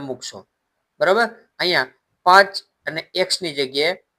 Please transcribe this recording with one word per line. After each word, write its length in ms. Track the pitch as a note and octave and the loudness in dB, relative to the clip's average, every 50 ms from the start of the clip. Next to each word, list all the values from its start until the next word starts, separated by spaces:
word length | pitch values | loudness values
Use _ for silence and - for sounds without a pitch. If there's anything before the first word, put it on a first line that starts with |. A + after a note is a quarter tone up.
| C#3 C3+ | -4 -6
મૂકશો. 380 | B2+ - - - - F#2+ F#2 _ _ _ _ _ _ _ _ _ _ - | -10 -12 -12 -16 -16 -16 -20 _ _ _ _ _ _ _ _ _ _ -2
બરાબર? 260 | D3+ E3+ G3 A3+ A#3 A3 - - _ _ _ - | 0 2 2 2 0 -2 -4 -10 _ _ _ -4
અહીંયા 340 | D#3+ F3+ F3 C#3+ B2+ B2+ - _ _ _ _ _ - | -2 0 0 0 -2 -4 -6 _ _ _ _ _ 2
પાંચ 360 | F3+ F#3 G3 G3 G3 - - - _ _ _ - | 6 8 8 6 6 2 -12 -16 _ _ _ -14
અને 140 | D3 D3+ D#3+ - - - F3 F#3 | -12 -10 -10 -12 -8 -4 -4 -2
એક્સની 320 | F#3 - - F#3 E3 C#3+ C#3 | -2 -2 -4 -6 -6 -6 -4
જગ્યાએ 400 | C#3 B2+ C3 C#3+ D3 E3 F#3+ - _ _ _ | -6 -4 -2 -2 -2 -2 -2 -4 _ _ _